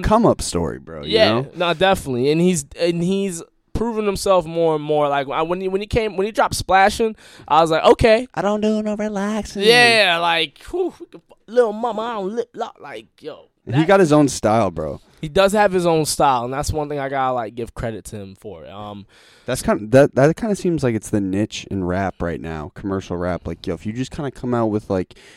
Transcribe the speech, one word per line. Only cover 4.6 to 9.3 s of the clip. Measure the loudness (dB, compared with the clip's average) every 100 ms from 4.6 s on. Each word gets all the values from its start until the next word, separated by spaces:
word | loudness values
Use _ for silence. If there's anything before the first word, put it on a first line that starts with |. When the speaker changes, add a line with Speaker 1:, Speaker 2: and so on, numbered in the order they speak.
| 0 0
Speaker 2:
and |
more. | 0 0 2
Like, | 0 -2
I, | -4
when | -2 -4
he, | -4
when | -4
he | -2
came, | -2 -2 -2
when | -2
he |
dropped | 0 0 -2
Splashin', | 2 4 4 2 -4 -4 -16 -20 2
I | 4
was | 4
like, | 4 6
"Okay." | 6 6 4 2
Speaker 1:
I | -4
don't | -2 0
do | 0 0
no | -2 -4
relaxing. | -6 -4 -4